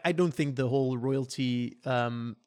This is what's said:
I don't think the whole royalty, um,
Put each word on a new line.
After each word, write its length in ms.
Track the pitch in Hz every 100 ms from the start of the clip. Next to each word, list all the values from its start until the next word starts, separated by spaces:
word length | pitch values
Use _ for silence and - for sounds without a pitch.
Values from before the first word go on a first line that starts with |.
| 175
I 60 |
don't 200 | 170 175
think 220 | - 143 127
the 140 | 127
whole 280 | 135 127 127
royalty, 800 | 127 135 127 - 127 123 120 - 131
um, 520 | 123 120 120 117 107